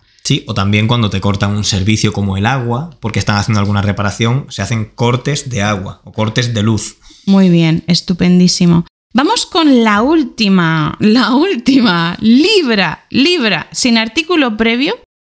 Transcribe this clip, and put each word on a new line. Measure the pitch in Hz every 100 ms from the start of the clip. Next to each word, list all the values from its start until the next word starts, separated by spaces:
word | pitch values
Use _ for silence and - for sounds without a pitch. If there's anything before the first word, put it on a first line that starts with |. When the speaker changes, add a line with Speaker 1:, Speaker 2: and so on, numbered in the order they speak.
| _ _
Speaker 1:
Sí, | - 143 -
o |
también | 110 98 104 110
cuando | 120 104
te | 98
cortan | 101 98 101 104
un |
servicio | 104 98 98 110 107
como | 98 101 95
el | 107
agua, | 135 120 120 170 -
porque | 110 104
están | 104 104
haciendo | 98 107
alguna | 101 101
reparación, | 98 98 101 - 117 131 -
se | -
hacen | 95 113 107
cortes | - 120 123 143 139 131
de | 117
agua | 104 101 92 -
o | -
cortes | - 107 123 120
de | 113
luz. | 107 107 - - - - -
Speaker 2:
Muy | 196 185
bien, | 170 160 165 -
estupendísimo. | 170 - 175 180 180 180 - 175 170 - _ _ 233
Vamos | 311 480 -
con | 359 302 247
la | 226 208
última, | 254 330 240 - 196 190 165 160 156 -
la | 214 240 208
última. | 269 381 269 262 277 226 170 165 -
Libra, | 220 247 359 415 262 208 170 - _
libra, | - 330 359 226 160 -
sin | - 247 226
artículo | 226 330 320 349 254 214
previo, | 226 240 302 480 _ _